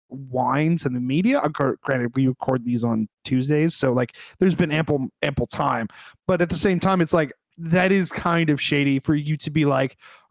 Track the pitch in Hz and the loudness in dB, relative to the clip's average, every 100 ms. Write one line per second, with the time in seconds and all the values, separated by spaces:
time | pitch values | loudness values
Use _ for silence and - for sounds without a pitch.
0 | _ 135 131 123 123 135 156 170 135 123 | _ -16 -8 -4 -2 0 0 0 -2 -4
1 | 123 143 214 277 156 147 135 - - 131 | -2 0 2 0 -2 -2 -2 -2 -2 -2
2 | 120 135 131 127 - 127 117 120 117 110 | -2 0 0 0 -2 -2 0 -2 0 -2
3 | 107 _ - 127 135 151 160 - 135 123 | -4 _ -4 -2 0 0 0 0 0 0
4 | 123 - - - 190 147 165 151 156 147 | -2 -6 -20 0 0 2 0 0 0 -2
5 | 127 - 147 143 120 - 143 123 110 - | -2 -4 -4 -2 -6 -2 -2 -2 -4 -10
6 | - _ - 180 175 170 208 180 190 185 | -20 _ -2 0 0 0 0 2 2 2
7 | 165 170 147 - _ - 165 180 185 196 | 2 2 0 -4 _ -12 -2 2 4 2
8 | 170 - 175 170 160 143 - 147 139 135 | 0 -2 0 2 2 0 2 2 2 0
9 | - 151 147 151 - 151 143 135 135 - | 2 0 0 -4 -2 0 2 2 0 -4
10 | - - _ | -20 -20 _